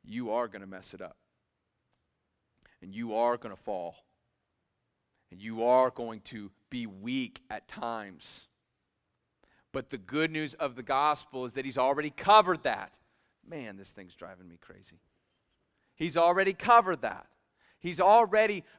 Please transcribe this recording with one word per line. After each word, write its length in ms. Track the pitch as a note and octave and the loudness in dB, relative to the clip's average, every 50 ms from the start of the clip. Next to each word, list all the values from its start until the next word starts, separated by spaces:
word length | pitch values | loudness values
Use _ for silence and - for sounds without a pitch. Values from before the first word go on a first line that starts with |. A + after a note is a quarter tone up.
| _ | _
You 280 | - G#2+ A#2+ B2+ A2+ | -12 -10 -8 -6 -4
are 180 | G#2+ A#2+ A#2+ A2+ | -2 -2 -4 -4
gonna 180 | G2 G#2 G2 F#2+ | -8 -14 -16 -16
mess 260 | G2 F#2 F#2+ - - | -16 -16 -16 -16 -16
it 80 | F#2 | -16
up. 140 | F#2+ E2 - _ _ _ _ _ _ _ _ _ _ _ _ _ _ _ _ _ _ _ _ _ _ _ _ _ _ _ _ _ _ _ _ _ | -16 -16 -18 _ _ _ _ _ _ _ _ _ _ _ _ _ _ _ _ _ _ _ _ _ _ _ _ _ _ _ _ _ _ _ _ _
And 120 | - F#2 F#2+ | -20 -16 -12
you 220 | G#2+ A#2 A#2 G#2+ | -10 -8 -4 -2
are 220 | A2 A#2+ A#2+ A#2+ A#2+ | 0 2 2 0 -2
gonna 180 | - A2+ G2 | -4 -12 -16
fall. 480 | F#2 - - G#2 F#2 F2 E2+ - _ _ _ _ _ _ _ _ _ _ _ _ _ _ _ _ _ _ _ _ _ _ _ _ _ _ _ | -14 -10 -8 -8 -8 -8 -10 -12 _ _ _ _ _ _ _ _ _ _ _ _ _ _ _ _ _ _ _ _ _ _ _ _ _ _ _
And 100 | F2 F2+ | -20 -16
you 220 | G2+ A2 A2+ A2+ A2+ | -12 -10 -4 -2 2
are 280 | A#2+ B2+ B2+ B2+ B2+ | 4 6 6 4 4
going 280 | A#2+ - A#2+ A2+ A2+ G#2+ F#2+ | 0 -4 -8 -8 -10 -12 -14
to 280 | - - A2 G2+ G2 _ _ _ - | -14 -14 -14 -14 -16 _ _ _ -12
be 180 | - B2 A#2 A2 | -10 -10 -10 -10
weak 540 | F#2+ F#2+ G2 A#2 B2+ C3+ B2+ A2 - - _ - | -12 -12 -8 -6 -4 -4 -6 -6 -10 -16 _ -12
at 200 | - G#2+ - - | -12 -12 -12 -14
times. 800 | - - C#3+ A#2 A#2 A2+ G#2 G2 F#2 D2+ - - - - - _ _ _ _ _ _ _ _ _ _ _ _ _ _ _ _ _ _ _ _ _ _ _ _ _ | -14 -10 -8 -8 -8 -8 -10 -12 -16 -18 -16 -16 -16 -16 -18 _ _ _ _ _ _ _ _ _ _ _ _ _ _ _ _ _ _ _ _ _ _ _ _ _
But 180 | - C3+ B2 - | -10 -10 -10 -8
the 80 | - A#2+ | -12 -14
good 340 | F#2 F2+ B2+ D3+ D#3 E3 | -10 -6 -2 -2 0 0
news 220 | D#3+ D#3 D#3 C#3+ B2+ | -2 -4 -6 -6 -6
of 240 | - D#3+ C#3 B2 B2 | -6 -6 -6 -6 -6
the 60 | B2 | -4
gospel 600 | G2+ C#3 C3+ C#3+ D3+ D3+ C#3 - - - C3 B2+ | -2 0 2 2 2 0 0 -4 -12 -10 -8 -8
is 120 | B2 A2 | -8 -6
that 100 | C3+ C3 | -8 -8
he's 120 | C3+ B2 C3+ | -6 -2 0
already 320 | B2+ C3 C#3 C#3 D3+ D3+ | 2 2 2 0 -2 -6
covered 540 | - - - F#3+ G#3 G#3+ G#3+ F3+ F3+ D#3+ - | -8 -4 4 8 8 8 8 6 2 -2 -2
that. 340 | C3+ A2+ A2 G2+ - _ _ _ _ _ _ _ _ _ _ _ | -4 -4 -4 -8 -14 _ _ _ _ _ _ _ _ _ _ _
Man, 300 | - E3+ D3+ B2+ A2 G2+ | -16 -14 -12 -12 -12 -14
this 160 | G2 G2 - | -16 -16 -18
thing's 240 | - - F#2+ F2+ F2 | -18 -18 -20 -20 -18
driving 320 | - F2 F2 F#2+ F2+ F#2 F2 | -18 -18 -18 -18 -20 -20 -20
me 80 | E2+ | -20
crazy. 460 | E2+ _ - F#2 F#2 F#2+ - - _ _ _ _ _ _ _ _ _ _ _ _ _ _ _ _ _ _ _ _ | -20 _ -20 -20 -20 -20 -20 -20 _ _ _ _ _ _ _ _ _ _ _ _ _ _ _ _ _ _ _ _
He's 200 | - D#3 E3+ C#3 | -8 -6 -2 2
already 380 | E3+ E3+ E3+ F3 F#3 F#3+ F#3+ G3 | 4 4 4 6 4 2 2 0
covered 480 | - - A3+ A#3+ A#3 G#3 F#3 F3+ C3 | 0 4 6 8 8 6 4 0 -2
that. 260 | - A2+ - - - _ _ _ _ _ _ _ _ _ _ _ | -4 -6 -6 -8 -14 _ _ _ _ _ _ _ _ _ _ _
He's 200 | - E3+ F3 D3 | -10 -8 -2 2
already 640 | F3 F#3+ G#3 A#3 A#3 G3 G3 G#3+ A3 G#3+ G#3 F#3 - - - | 6 8 8 8 6 6 4 2 2 2 0 -4 -8 -12 -20